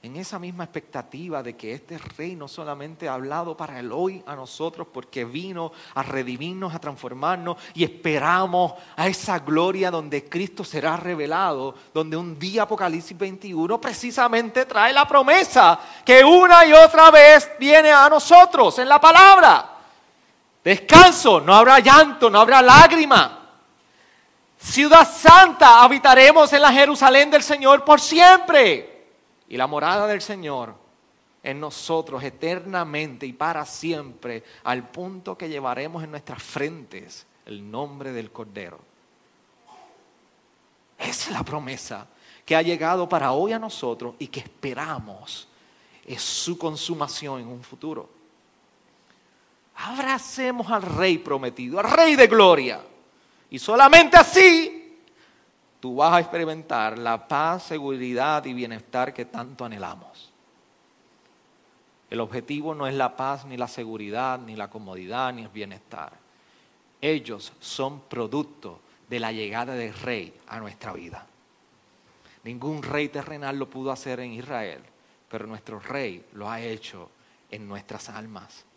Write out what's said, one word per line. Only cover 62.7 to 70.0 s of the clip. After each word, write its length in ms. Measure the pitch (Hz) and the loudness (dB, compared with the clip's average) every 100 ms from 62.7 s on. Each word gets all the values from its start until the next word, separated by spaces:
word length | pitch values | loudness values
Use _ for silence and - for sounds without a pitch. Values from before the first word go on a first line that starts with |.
no 120 | 151 139 | -14 -14
es 60 | |
la 240 | 135 127 - | -10 -12 -12
paz, 300 | 131 139 139 | -16 -16 -18
ni 100 | 127 | -18
la 100 | 120 | -18
seguridad, 720 | - 113 110 104 110 131 127 | -18 -20 -18 -16 -14 -14 -14
ni 180 | 117 107 | -20 -20
la 120 | 101 | -20
comodidad, 640 | 110 98 92 92 117 131 | -20 -20 -20 -18 -14 -14
ni 120 | 123 | -16
el 40 | 107 | -20
bienestar. 640 | 104 101 95 _ - 76 _ _ _ _ _ _ _ _ _ | -20 -20 -20 _ -20 -20 _ _ _ _ _ _ _ _ _
Ellos 540 | 143 156 117 104 - _ | -12 -12 -14 -20 -20 _
son 400 | - - 135 143 | -20 -16 -16 -16
producto 800 | _ 120 110 139 151 _ 101 85 _ _ _ | _ -18 -14 -14 -14 _ -20 _ _ _ _
de 120 | 120 | -16
la 120 | 113 | -16
llegada 400 | 113 107 110 120 | -16 -16 -16 -16
del 220 | 127 113 | -16 -18
Rey 440 | 101 | -18